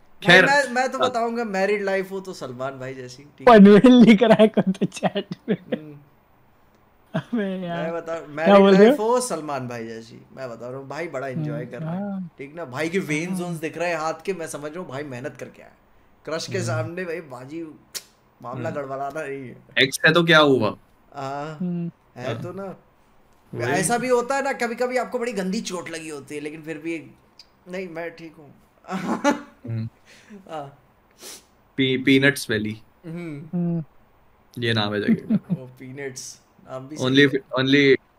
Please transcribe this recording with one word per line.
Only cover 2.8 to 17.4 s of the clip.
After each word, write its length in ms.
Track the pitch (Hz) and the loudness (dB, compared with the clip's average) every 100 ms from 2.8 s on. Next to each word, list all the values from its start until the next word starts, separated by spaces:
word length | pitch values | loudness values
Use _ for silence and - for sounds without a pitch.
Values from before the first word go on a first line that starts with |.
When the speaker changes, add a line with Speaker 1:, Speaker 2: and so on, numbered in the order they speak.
| 127 | -12
Speaker 2:
जैसी, 300 | 135 127 - | -12 -16 -18
ठीक 260 | - - 135 | -20 0 8
है? 100 | 226 | 10
Speaker 3:
पनवेल 320 | 196 208 247 | 12 12 10
लिख 320 | 247 226 208 | 10 10 8
रहा 140 | 226 214 | 6 6
है 60 | 220 | 6
कोई 260 | 220 190 | 4 0
तो 120 | 190 202 | 0 -4
चैट 500 | - 202 202 190 - - | -4 -4 -4 -10 -12 -6
में। 80 | 208 | -6
Speaker 2:
हम्म। 380 | - 156 156 147 147 _ _ _ _ _ _ _ _ _ _ 175 | -4 -10 -10 -20 _ _ _ _ _ _ _ _ _ _ _ -8
Speaker 3:
अबे 480 | - 240 196 185 175 | -6 -6 -6 -6 -8
यार। 160 | 170 | -6
Speaker 2:
मैं 100 | 165 | -6
बता, 260 | 170 165 165 | -8 -8 -10
Speaker 3:
क्या 80 | 147 | -6
Speaker 2:
मैरिड 280 | 147 165 202 | 0 6 8
Speaker 3:
बोल 200 | 196 190 | 10 10
रहे 120 | 214 | 8
Speaker 2:
लाइफ 120 | 294 | 6
Speaker 3:
हो? 80 | 214 | 2
Speaker 2:
हो 140 | 247 | 0
सलमान 460 | 240 165 151 139 123 | -2 -6 -6 -6 -6
भाई 200 | 120 113 | -8 -10
जैसी, 340 | 113 113 123 127 - | -12 -16 -20 -20 -14
मैं 140 | 131 | -14
बता 200 | 117 123 | -12 -12
रहा 100 | 135 | -12
हूँ, 80 | 135 | -12
भाई 200 | 143 170 | -10 -10
बड़ा 200 | 135 135 | -8 -8
एंजॉय 340 | 131 151 143 | -6 -6 -8
Speaker 3:
हम्म, 100 | 123 | -10
Speaker 2:
कर 100 | 123 | -10
रहा 120 | 160 | -8
है, 180 | 180 202 | -8 -8
Speaker 3:
हाँ। 200 | 196 175 - | -8 -12 -14
Speaker 2:
ठीक 180 | 139 160 | -16 -14
ना? 100 | 156 | -12
भाई 240 | 123 165 | -6 -4
के 100 | 185 | -2
वेन 300 | 147 151 175 | -2 -4 -4
Speaker 3:
हाँ। 80 | 190 | -6
Speaker 2:
जोन्स 220 | 175 165 | -6 -6
दिख 180 | 156 160 | -8 -4
रहे 120 | 175 | -4
हैं 80 | 165 | -2
हाथ 160 | 156 156 - | -4 -6 -6
के, 80 | |
मैं 140 | 180 156 | -8 -8
समझ 240 | 147 151 | -10 -12
रहा 80 | 160 | -12
हूँ 100 | 180 | -12
भाई 140 | 131 | -10
मेहनत 340 | 151 123 143 143 | -10 -10 -12 -12
करके 220 | 123 - | -18 -20
आया। 100 | - _ _ _ _ _ - | -20 _ _ _ _ _ -10
क्रश 220 | 160 - | -8 -6
के 100 | 120 | -6
Speaker 1:
हम्म। 100 | 117 | -4
Speaker 2:
सामने 380 | 156 165 170 180 | -4 -6 -8 -8
भाई 160 | 160 | -10
बाजी, 420 | 160 123 | -12 -16